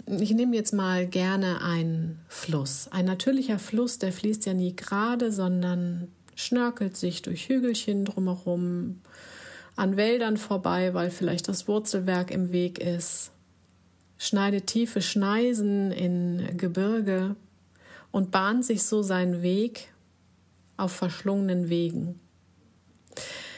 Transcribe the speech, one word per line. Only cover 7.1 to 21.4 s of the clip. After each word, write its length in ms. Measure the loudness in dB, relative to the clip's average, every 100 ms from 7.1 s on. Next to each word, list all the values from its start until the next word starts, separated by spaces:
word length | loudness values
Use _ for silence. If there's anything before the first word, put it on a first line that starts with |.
| -4
durch 260 | -6 -6 0
Hügelchen 560 | 2 2 0 0 0
drumherum, 960 | -2 -2 -2 -2 -2 -2 0 -2 -4 -8 -16 -20 -20 -20 -18 -20 -12 0
an 200 | 2 4
Wäldern 400 | 4 2 2 0
vorbei, 580 | 0 -2 0 2 2
weil 160 | 0 -2
vielleicht 380 | -2 -2 0 -2
das 180 | -4 0
Wurzelwerk 640 | 0 2 0 2 0 0
im 220 | -2 0
Weg 260 | 0 0 -2
ist, 520 | -2 -2 -2 -2 -4 -10 _ _ _ _ _ _ _ -8
schneidet 480 | 0 2 2 0 0
tiefe 340 | 0 2 0
Schneisen 880 | 0 2 2 4 4 2 2 2 0
in 680 | 0 0 2 0 0 -2 -2
Gebirge 800 | 0 0 2 2 2 0 0 -4 -12 _ _ _ -20 -20 -4
und 200 | 0 2
bahnt 340 | 2 4 2
sich 180 | 2 0
so 200 | 2 2
seinen 400 | 2 2 2 2
Weg 460 | 2 2 0 -4 -18 _ _ _ _ _ _ _ _ -6
auf 160 | -4
verschlungenen 760 | -2 -4 -2 0 0